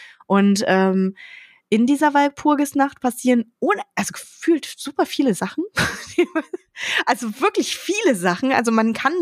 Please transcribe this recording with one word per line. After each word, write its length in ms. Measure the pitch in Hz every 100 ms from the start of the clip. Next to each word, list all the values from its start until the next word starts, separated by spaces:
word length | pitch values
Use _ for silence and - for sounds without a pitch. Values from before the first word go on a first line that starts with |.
| - - -
Und, 360 | 196 202 196 -
ähm, 480 | 190 190 190 190 - - - - _ _
in 140 | 220
dieser 300 | 247 285 302
Walpurgisnacht 840 | 285 285 - 302 285 285 285 277 -
passieren 540 | 254 - 254 240 220 _
un-, 220 | 294 403 -
also 180 | - 202
gefühlt 500 | - - - - 320 - -
super 260 | 277 -
viele 300 | 330 - 269
Sachen. 300 | 180 - - 392 -
<laughs> 480 | - - - - - 320 - - _ - - - -
Also 340 | 254 233 240
wirklich 360 | 415 415 - -
viele 380 | - 415 392
Sachen. 380 | 196 185 175 262
Also 180 | 262 233
man 220 | 226 220
kann 200 | 220 277 359